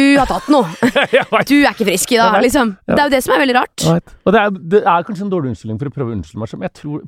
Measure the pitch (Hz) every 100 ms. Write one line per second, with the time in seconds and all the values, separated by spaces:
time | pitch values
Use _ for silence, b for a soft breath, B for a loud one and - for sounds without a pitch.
0 | 277 277 - 180 - 294 175 175 247 285
1 | 269 262 208 214 - 285 269 208 202 180
2 | - 226 226 208 240 285 233 190 - -
3 | 285 262 - 453 277 240 - - 156 170
4 | - - - 214 208 190 170 202 196 175
5 | 175 185 202 185 131 110 110 110 139 143
6 | 120 110 82 101 110 - 185 - 147 151